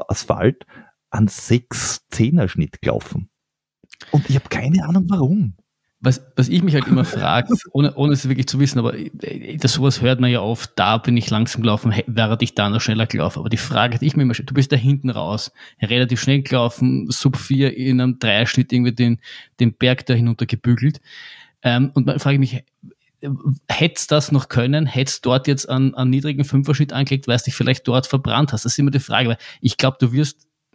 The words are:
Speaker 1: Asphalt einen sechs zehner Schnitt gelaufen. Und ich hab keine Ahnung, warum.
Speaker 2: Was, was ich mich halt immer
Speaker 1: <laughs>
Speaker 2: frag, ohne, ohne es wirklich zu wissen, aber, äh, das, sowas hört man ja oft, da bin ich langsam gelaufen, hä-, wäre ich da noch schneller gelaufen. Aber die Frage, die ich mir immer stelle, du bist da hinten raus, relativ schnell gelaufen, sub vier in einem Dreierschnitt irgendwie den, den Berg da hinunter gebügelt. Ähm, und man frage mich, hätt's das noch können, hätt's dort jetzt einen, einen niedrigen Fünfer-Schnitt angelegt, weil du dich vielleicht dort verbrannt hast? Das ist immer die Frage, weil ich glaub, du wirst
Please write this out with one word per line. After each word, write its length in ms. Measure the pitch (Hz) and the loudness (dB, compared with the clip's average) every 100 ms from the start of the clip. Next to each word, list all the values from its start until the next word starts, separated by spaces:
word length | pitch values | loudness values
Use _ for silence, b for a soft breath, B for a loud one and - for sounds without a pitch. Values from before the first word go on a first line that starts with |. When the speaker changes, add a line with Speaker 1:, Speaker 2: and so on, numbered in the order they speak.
| - | -2
Speaker 1:
Asphalt 560 | - - 95 92 - B B B B _ | -2 -4 0 0 0 B B B B _
einen 160 | - 107 | 0 0
sechs 800 | - - 120 - - - - _ | 0 0 0 -2 -6 -6 -8 _
zehner 380 | - 113 170 98 | -2 2 2 0
Schnitt 340 | - 76 - | -2 -4 -4
gelaufen. 480 | - 57 - - - _ _ _ _ _ _ - - | -4 -4 -4 -8 -10 _ _ _ _ _ _ -20 -2
Und 180 | 147 - | 0 2
ich 60 | 135 | 0
hab 120 | - | -2
keine 380 | - 131 180 151 | -4 0 0 2
Ahnung, 200 | 180 175 | 0 2
warum. 460 | 196 135 202 120 92 _ _ _ _ | 0 2 2 0 -4 _ _ _ _
Speaker 2:
Was, 260 | 127 127 - - | 0 0 -2 -2
was 120 | 127 | 0
ich 140 | 175 | 2
mich 120 | 180 | 2
halt 120 | 147 123 | 0 2
immer 180 | 170 | 2
Speaker 1:
<laughs> 0 | |
Speaker 2:
frag, 440 | 165 - 87 101 123 240 - | 2 -2 0 0 0 -2 -2
ohne, 220 | 139 143 | 0 0
ohne 180 | 135 143 | 2 0
es 160 | 139 135 | 0 0
wirklich 180 | 131 131 | -2 -2
zu 140 | 131 | 0
wissen, 180 | 139 135 | 0 0
aber, 180 | 117 117 | -2 -4
äh, 600 | - - - - - 147 | -10 -12 -12 -10 -10 -2
das, 160 | 127 | 0
sowas 280 | - 135 131 | 2 0 2
hört 200 | 123 127 | 2 2
man 100 | 123 | 2
ja 100 | 123 | 0
oft, 300 | 101 113 - - | -2 -4 -4 0
da 220 | 95 113 | 2 2
bin 180 | - 120 | 2 0
ich 140 | 113 | 2
langsam 320 | 107 113 - | 0 0 0
gelaufen, 280 | 110 107 117 | 0 2 0
hä-, 140 | 101 110 | 0 -2
wäre 300 | 110 110 110 | 0 0 0
ich 140 | 117 | -2
da 160 | - 101 | 0 0
noch 100 | 107 | 0
schneller 260 | - 110 113 | 0 0 -2
gelaufen. 340 | 107 80 - | -2 -4 -4
Aber 80 | - | -4
die 80 | 110 | -4
Frage, 420 | 135 131 120 117 | -2 0 0 0
die 80 | 151 | 0
ich 80 | |
mir 80 | 156 | 0
immer 120 | 131 | 0
stelle, 120 | 117 135 | -2 -2
du 80 | |
bist 160 | 139 135 | -2 2
da 60 | 135 | 2
hinten 340 | 123 139 131 | 2 0 -2
raus, 400 | 104 82 107 - B B _ | -4 -4 -6 -8 B B _
relativ 380 | 101 120 123 120 | -2 0 0 0
schnell 220 | - 139 | 0 0
gelaufen, 680 | 135 131 120 - 127 131 - | 0 0 0 0 0 0 -4
sub 260 | - 139 131 | -2 -2 -2
vier 400 | - 135 135 - | -2 0 0 0
in 240 | 131 127 | 0 2
einem 200 | 127 120 | 0 0
Dreierschnitt 520 | 113 101 117 - 127 | 2 2 2 0 0
irgendwie 200 | 123 123 | 2 0
den, 260 | 117 120 117 B B B - | 2 0 0 B B B 0
den 160 | 120 | 0
Berg 320 | - 127 127 - | 2 0 0 0
da 80 | |
hinunter 320 | 120 117 113 120 | 2 2 0 -2
gebügelt. 540 | 113 123 120 131 - B B B B B _ - | -2 0 2 0 -2 B B B B B _ 0
Ähm, 260 | 120 135 | 2 2
und 100 | 139 | 2
man 140 | 117 147 | 0 0
frage 200 | 139 139 | 0 2
mich, 240 | 131 120 - _ - _ _ _ 143 135 - 135 - | 0 -4 -12 _ -20 _ _ _ -8 -6 -4 -4 -6
hätt's 360 | - 175 - - | 0 0 0 -2
das 240 | 151 139 | 0 2
noch 200 | 139 131 | 0 0
können, 340 | - 120 147 | 0 0 0
hätt's 380 | 147 127 135 - | 0 -2 -4 -2
dort 260 | 123 127 131 | 0 0 2
jetzt 180 | 135 - | -2 -2
einen, 240 | 131 135 | 0 0
einen 160 | 127 127 | 0 0
niedrigen 340 | 131 147 143 | 0 0 -2
Fünfer-Schnitt 480 | 143 135 143 139 143 | 0 0 2 0 0
angelegt, 340 | 127 139 135 127 | -2 -2 -2 0
weil 120 | 120 | -2
du 60 | |
dich 100 | - | -2
vielleicht 340 | - 123 127 - | -2 0 0 0
dort 180 | 123 131 | 0 0
verbrannt 460 | 135 135 110 147 | -2 0 0 0
hast? 140 | 107 - | -2 -4
Das 60 | |
ist 60 | - | 0
immer 120 | 143 | 0
die 80 | 139 | 0
Frage, 320 | - 107 123 | 0 0 0
weil 80 | 113 B B | -2 B B
ich 160 | 120 - | -2 0
glaub, 200 | 131 131 | 0 2
du 140 | 123 | 0
wirst 340 | 127 151 - _ _ _ | 2 -2 -4 _ _ _